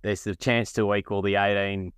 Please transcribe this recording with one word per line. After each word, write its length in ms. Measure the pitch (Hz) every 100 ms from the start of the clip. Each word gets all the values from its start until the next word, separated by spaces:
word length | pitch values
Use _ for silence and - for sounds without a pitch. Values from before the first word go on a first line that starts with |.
There's 200 | 104 101
the 140 | - 92
chance 360 | - 117 107
to 200 | - 104
equal 260 | 101 98 101
the 140 | 101
eighteen 580 | 98 101 101 98 98 92